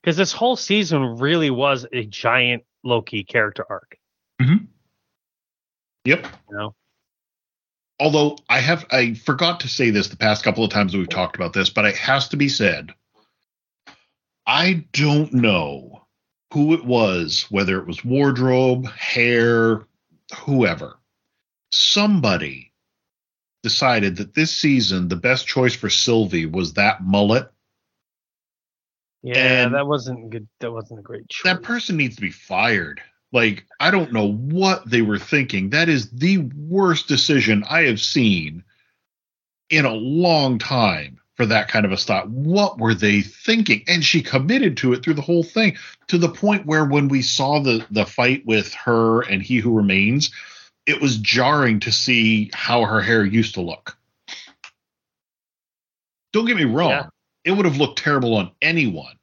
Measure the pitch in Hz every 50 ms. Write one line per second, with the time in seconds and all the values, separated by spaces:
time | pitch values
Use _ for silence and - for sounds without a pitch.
0 | - 175 160 165 190 185 - - 226 247 254 - - - 196 214 202 156 165 143
1 | 131 120 117 117 131 147 170 170 156 143 127 120 139 143 139 123 123 143 - 123
2 | 110 107 101 - - 117 120 127 123 123 123 120 _ _ _ _ - 127 120 117
3 | 110 - - 107 95 - - 120 107 104 101 - 113 - 104 90 _ _ - _
4 | _ _ _ _ _ _ _ - 131 127 165 214 - - _ _ _ _ _ _
5 | _ _ _ _ _ _ _ _ _ _ _ _ _ _ _ _ _ _ _ _
6 | _ 127 135 - - - - - _ _ 104 101 104 107 - _ _ _ _ _
7 | _ _ _ _ _ _ _ _ _ _ _ _ _ _ _ _ _ _ _ _
8 | 143 156 143 151 147 147 147 - _ - 120 135 123 147 175 165 - _ - 131
9 | 123 117 113 113 - - 143 135 170 165 175 170 - 127 - - 131 117 104 104
10 | 98 - - - 113 107 107 - - 123 95 113 113 104 - 107 101 92 87 98
11 | 90 85 - 92 92 87 - - 90 85 85 98 95 - - 110 104 104 101 -
12 | - - 135 139 131 - - 147 143 135 135 - 113 92 82 73 73 - - _
13 | _ _ _ _ _ _ _ _ _ _ _ _ _ _ _ _ _ - - _
14 | _ _ _ _ _ _ _ _ _ - 123 147 170 185 185 165 151 _ - 143
15 | 147 147 147 147 156 - 131 127 120 110 98 87 78 71 71 69 65 60 - -
16 | _ _ _ _ _ _ _ _ _ _ - 147 147 151 165 165 - 120 123 120
17 | 113 101 92 87 85 80 - - - - 101 98 101 95 95 95 - 85 82 -
18 | - 123 127 135 143 139 127 123 127 131 127 127 131 127 127 127 127 120 - -
19 | - - - 123 117 120 120 117 117 117 117 117 113 113 113 107 - _ _ _
20 | _ _ _ _ _ - - - - - 139 131 117 92 82 76 80 - - _
21 | _ _ _ _ _ _ _ _ _ _ _ _ _ _ - - - - - 202
22 | 208 214 208 180 127 107 92 78 82 71 65 64 62 _ _ _ _ _ _ _
23 | _ _ _ _ _ _ _ _ _ _ _ _ - 117 - - 143 131 120 113
24 | 101 98 87 92 101 - _ 156 160 160 - - - 151 139 127 110 98 95 92
25 | 90 87 95 85 - 127 131 127 - - - 135 127 123 - - - 101 - -
26 | - - 117 113 107 95 87 85 80 78 80 92 90 78 78 - 101 104 - -
27 | 92 92 98 101 104 104 113 127 - - _ _ _ _ _ _ _ _ _ _
28 | _ _ _ _ _ _ _ _ _ _ _ _ _ _ _ _ _ _ _ _
29 | _ _ _ _ - 123 123 131 131 131 127 127 123 123 123 143 143 143 151 139
30 | 117 131 123 117 113 113 110 113 104 _ _ _ - 117 117 113 107 107 117 107
31 | 101 - 113 - - _ - - - 185 185 180 - - 233 240 - - 190 156
32 | 143 123 110 - 101 87 - - - - 95 92 107 120 113 95 85 73 - -
33 | - - _ _ _ _ - 123 113 110 101 - - _ - _ - 170 196 190
34 | 165 127 120 110 107 101 104 110 127 143 160 180 190 190 185 - - 117 120 117
35 | 113 104 104 98 - - - 147 135 135 - 98 95 98 117 151 170 170 156 131
36 | 107 - - 123 147 180 196 185 151 120 135 147 147 160 180 196 196 180 165 151
37 | - - 147 113 - - 151 135 113 110 110 101 104 - 151 165 165 135 113 107
38 | - - - - 123 110 98 87 78 76 78 85 - _ _ _ _ _ _ _
39 | _ _ _ _ _ _ _ _ _ _ _ _ _ _ 160 160 147 127 110 110
40 | 110 127 143 165 180 175 165 151 139 131 127 107 - - 139 127 113 101 85 76
41 | 73 69 64 - _ _ _ - 120 104 113 107 104 - - 110 104 98 95 92
42 | - - 101 95 92 101 117 131 143 156 180 202 208 185 - 120 117 - 110 87
43 | 107 104 101 101 101 - - - - - 226 233 214 - 110 104 - - 175 170
44 | 151 - - 165 131 - - 131 131 160 240 269 269 180 131 - - 127 123 123
45 | 127 165 156 147 143 - 175 170 165 170 - 220 220 196 - - - - - _
46 | _ - - 170 170 165 170 - - 208 208 196 - 147 156 156 156 139 143 147
47 | 143 135 139 135 123 - - - 135 139 147 151 143 131 117 113 110 - 104 110
48 | 101 - - - 120 123 131 139 - 113 110 107 98 - - - - 123 117 113
49 | 113 113 113 117 120 95 98 95 92 98 127 120 101 120 113 110 104 98 95 98
50 | 98 107 123 143 147 - - - - - - - - _ _ _ _ 147 147 139
51 | 135 139 117 107 104 - - 127 127 135 151 147 139 120 110 101 - 113 - -
52 | - - 127 117 113 110 110 107 107 104 - - - - 120 120 113 98 110 110
53 | 90 110 117 113 101 95 104 113 110 - - 95 90 85 78 - _ - - _
54 | _ _ _ _ _ - - - - - _ _ - - _ _ _ _ _ _
55 | _ _ _ _ _ _ _ _ _ _ _ _ _ _ _ _ _ _ _ _
56 | _ _ _ _ _ _ - 214 233 233 240 185 156 120 110 147 175 151 135 143
57 | 160 160 _ _ _ _ _ _ _ 165 190 202 196 170 139 139 147 131 - -
58 | - 151 147 135 123 117 113 107 92 90 _ _ 143 156 170 165 143 113 87 78
59 | 71 - - _